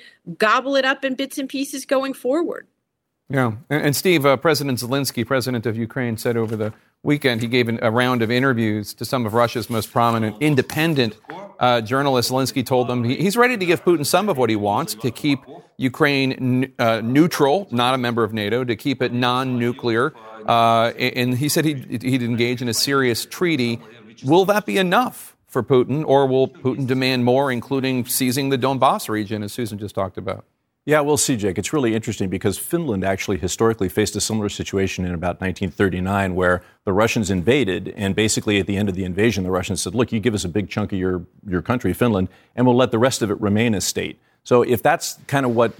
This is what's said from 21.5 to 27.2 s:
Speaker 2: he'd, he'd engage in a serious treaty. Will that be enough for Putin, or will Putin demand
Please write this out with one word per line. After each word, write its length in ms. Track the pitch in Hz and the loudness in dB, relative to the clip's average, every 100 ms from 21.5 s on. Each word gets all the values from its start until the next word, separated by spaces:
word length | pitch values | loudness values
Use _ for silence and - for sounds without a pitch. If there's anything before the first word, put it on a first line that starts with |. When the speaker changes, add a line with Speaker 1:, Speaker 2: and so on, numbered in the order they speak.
| 175 | 0
Speaker 2:
he'd, 380 | 156 139 - 120 | 0 -2 -6 -6
he'd 200 | - 131 | -2 0
engage 400 | 120 117 117 123 | 0 0 0 0
in 60 | 123 | -4
a 60 | |
serious 520 | 107 - 139 127 110 - | -2 0 2 2 0 -6
treaty. 540 | - 180 151 120 117 - - 107 - | -4 -2 0 -2 -4 -10 -20 -20 -8
Will 200 | 127 170 | 2 4
that 200 | 190 208 | 4 0
be 140 | 208 196 | 0 0
enough 580 | 185 196 247 - - _ _ | 2 0 0 -6 -18 _ _
for 160 | 131 | -6
Putin, 420 | 110 131 - 139 156 | 2 2 2 -2 2
or 200 | 139 135 | 2 4
will 220 | 131 131 | 2 0
Putin 380 | - 135 127 131 | -2 -4 -4 -2
demand 380 | 131 131 127 | 0 0 2